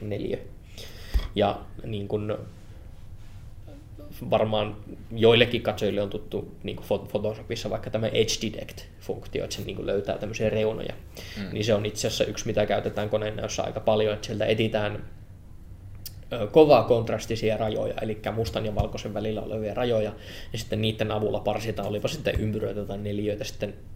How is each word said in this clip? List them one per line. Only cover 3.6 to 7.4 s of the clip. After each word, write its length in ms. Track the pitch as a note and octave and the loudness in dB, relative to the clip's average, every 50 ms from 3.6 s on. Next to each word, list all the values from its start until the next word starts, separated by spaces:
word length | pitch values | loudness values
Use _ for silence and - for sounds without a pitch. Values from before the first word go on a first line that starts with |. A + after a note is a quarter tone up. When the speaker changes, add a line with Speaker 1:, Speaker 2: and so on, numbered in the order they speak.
| - - - - - - - - - - - - B2 A#2 | -14 -14 -14 -16 -16 -16 -14 -14 -14 -12 -12 -10 0 2
Speaker 1:
varmaan 460 | A2+ G#2+ A2 A2 G#2+ G#2+ G#2+ G#2+ G#2 - - - - - - - | 4 4 4 4 2 2 2 0 -2 -6 -10 -12 -12 -12 -10 -8
joillekin 500 | A2+ A2+ A2 A#2 A#2 A#2 A#2+ A2+ A#2+ A2+ | 2 8 10 10 10 10 8 6 4 2
katsojille 400 | - - G2 - A2 G2+ G2 G2+ | 0 0 0 2 2 2 2 2
on 80 | G#2 G2 | 0 -2
tuttu 460 | F#2+ G#2 - - - G#2 - - - - - | -2 -6 -6 -4 -4 -4 -4 -6 -10 -8 -8
niin 120 | - - | -6 -6
kun 100 | - - | -4 -2
Pho-, 220 | - G#2+ G2 - - | 0 0 0 0 -2
Photoshopissa 580 | - G#2 G2+ G#2+ G#2+ - | -2 -2 0 -2 -2 -4